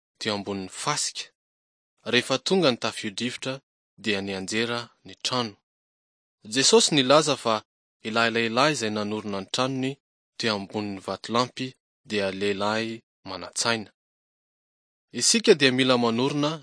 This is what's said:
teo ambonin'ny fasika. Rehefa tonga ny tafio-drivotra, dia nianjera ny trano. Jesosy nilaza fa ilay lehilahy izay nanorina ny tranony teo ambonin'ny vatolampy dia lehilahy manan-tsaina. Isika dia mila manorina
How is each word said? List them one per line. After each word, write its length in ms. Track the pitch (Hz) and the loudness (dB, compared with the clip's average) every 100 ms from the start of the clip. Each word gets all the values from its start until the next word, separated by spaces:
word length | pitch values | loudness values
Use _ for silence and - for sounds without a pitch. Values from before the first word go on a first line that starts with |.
| _ - | _ -8
teo 140 | 113 | -4
ambonin'ny 360 | 104 101 98 95 | -4 -4 -6 -8
fasika. 540 | - - 147 - - - _ _ _ _ _ _ _ - | -6 -4 -2 -4 -8 -14 _ _ _ _ _ _ _ 0
Rehefa 300 | 120 - 131 | 0 2 -2
tonga 320 | - 190 156 | 2 4 4
ny 80 | 117 | 2
tafio-drivotra, 760 | 110 - 110 95 120 - 131 135 _ _ _ _ | -2 -4 -8 -6 -6 -6 -8 -10 _ _ _ _
dia 220 | 104 98 | -2 -2
nianjera 580 | 98 95 95 110 117 120 117 _ | -2 -6 -4 -2 -2 -4 -8 _
ny 100 | - - | -20 -10
trano. 320 | - 127 113 101 _ _ _ _ _ _ _ _ | -4 -2 -4 -8 _ _ _ _ _ _ _ _
Jesosy 500 | 104 117 135 226 - | -4 0 6 6 6
nilaza 400 | 151 127 147 151 131 | 4 6 6 4 0
fa 200 | 117 110 - _ _ _ | -2 -2 -4 _ _ _
ilay 260 | 110 113 117 | -4 0 2
lehilahy 420 | 113 117 113 147 | 2 0 2 2
izay 200 | 147 110 | 2 -2
nanorina 440 | 107 104 107 107 98 | -2 -4 -4 -6 -6
ny 80 | 95 | -4
tranony 420 | - 131 135 131 139 _ _ _ - | -4 -2 -2 -4 -6 _ _ _ -4
teo 160 | 117 | -2
ambonin'ny 480 | 104 98 107 104 95 92 | -2 -4 -6 -6 -6 -8
vatolampy 600 | 95 - 113 127 - 127 - _ _ - | -8 -2 -2 -2 -4 -10 -12 _ _ -6
dia 200 | 104 98 | -2 -2
lehilahy 720 | 95 101 98 104 110 113 113 - _ | -2 -2 0 0 -2 -4 -8 -16 _
manan-tsaina. 640 | 95 92 87 - 120 113 101 _ _ _ _ _ _ _ _ _ _ _ _ | -14 -12 -8 -4 -2 -2 -4 _ _ _ _ _ _ _ _ _ _ _ _
Isika 380 | 117 - 226 226 | -2 2 4 4
dia 180 | 170 135 | 6 4
mila 220 | 127 131 123 | 4 4 4
manorina 520 | 120 117 135 143 147 156 | 2 0 0 -2 -4 -4